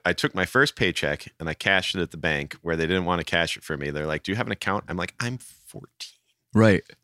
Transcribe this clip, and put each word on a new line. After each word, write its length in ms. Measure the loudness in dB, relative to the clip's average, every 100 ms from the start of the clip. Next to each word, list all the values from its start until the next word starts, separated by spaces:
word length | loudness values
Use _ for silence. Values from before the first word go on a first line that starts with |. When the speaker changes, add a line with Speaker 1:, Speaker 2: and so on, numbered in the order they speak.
Speaker 1:
I 80 | 0
took 220 | 0 -2
my 100 | 0
first 320 | 0 2 2 2
paycheck 560 | 0 0 -2 -2 -8 -8
and 80 | -6
I 60 |
cashed 400 | -2 2 2 2
it 80 | -4
at 80 | -4
the 80 | -2
bank 360 | -2 0 -4 -8
where 160 | -4 0
they 100 | 2
didn't 200 | 2 2
wanna 180 | -2
cash 320 | 0 0 0 -4
it 80 |
for 140 | -8 -6
me. 120 | -4
They're 160 | -4 -4
like, 160 | -4
"Do 60 | -4
you 40 | -4
have 100 | -4
an 60 |
account?" 320 | -4 -4 -4 -4
I'm 100 | -6
like, 160 | -6 -6
"I'm 180 | -8 -8
fourteen." 720 | -14 -20 -20 -20 -20 _ -18 _ _ _ _
Speaker 2:
Right. 320 | 4 6 6 0 -20